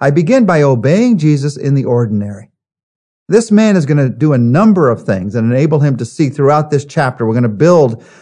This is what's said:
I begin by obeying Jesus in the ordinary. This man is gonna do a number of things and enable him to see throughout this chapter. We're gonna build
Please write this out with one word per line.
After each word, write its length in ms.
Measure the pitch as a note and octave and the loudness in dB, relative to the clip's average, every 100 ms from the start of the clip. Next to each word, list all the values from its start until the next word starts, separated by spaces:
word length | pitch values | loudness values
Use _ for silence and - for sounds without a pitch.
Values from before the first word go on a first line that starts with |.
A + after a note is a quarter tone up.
I 100 | C#3 | -2
begin 340 | D3 E3 C4 | 0 0 2
by 180 | G3+ E3 | 2 2
obeying 540 | C#3+ B2 C3 F#3+ B3 G#3 | 2 0 0 0 2 0
Jesus 400 | D3+ D3 C#3+ C#3 | 0 0 -2 -6
in 180 | C#3 | -2
the 120 | C#3 B2+ | -2 0
ordinary. 640 | A#2+ A2+ G#2 G2+ G2+ - _ _ _ _ _ _ _ - | -2 -2 -4 -6 -10 -18 _ _ _ _ _ _ _ -2
This 220 | G#3 A3+ | 0 2
man 260 | G#3 A3 F#3+ | 2 2 2
is 100 | C#3 | 0
gonna 240 | D3 C3 | 0 0
do 220 | A2 D3+ | 0 0
a 60 | C3+ | 2
number 520 | A#2+ C#3+ A3 F#3 C#3 | 2 2 2 2 2
of 140 | A2+ | 0
things 300 | - F#2+ F#2+ | -4 -6 -4
and 160 | A2+ A2+ | -4 -2
enable 300 | B2+ D#3 D3+ | 0 0 0
him 160 | D3 A#2+ | 0 -2
to 80 | |
see 240 | A#2 - D3 | -6 -4 -4
throughout 420 | - C#3 D3+ D3+ | 0 0 0 0
this 140 | C#3+ | -4
chapter. 400 | C#3+ E3 C3 - | -4 -4 -4 -2
We're 100 | A2+ | -2
gonna 140 | A#2 A#2+ | -2 -2
build 560 | G2+ D#3+ F3 C3 A2+ - - | 0 2 4 2 -2 -14 -20